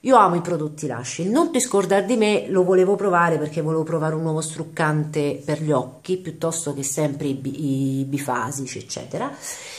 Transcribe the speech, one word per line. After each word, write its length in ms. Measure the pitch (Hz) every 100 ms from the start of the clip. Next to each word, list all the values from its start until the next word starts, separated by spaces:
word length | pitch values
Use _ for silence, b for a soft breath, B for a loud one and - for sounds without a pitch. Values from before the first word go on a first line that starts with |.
Io 120 | 233 247
amo 180 | 190 175
i 60 |
prodotti 440 | 170 170 151 151 147
Lush. 320 | 117 131 -
Il 120 | 175
Non 200 | 247 330
ti 80 | 254
scordar 440 | 233 202 185 196
di 120 | 190 240
me 300 | 214 208 -
lo 140 | 185
volevo 320 | 180 190 185
provare 440 | 196 196 175 170 156
perché 240 | 151 160
volevo 220 | 156 160
provare 300 | 156 165 156
un 80 | 156
nuovo 200 | 160 156
struccante 960 | 160 - 160 - 156 151 151 156 143 143
per 200 | - 147
gli 100 | 156
occhi, 460 | 151 - - - 185
piuttosto 560 | 180 156 165 160 -
che 80 | 139
sempre 440 | 135 - 151 139 143
i 80 |
bi-, 680 | 135 135 - 147 135 135 135
i 40 |
bifasici, 760 | 135 139 139 123 113 139 131 -
eccetera. 540 | - - - - 233 B B B B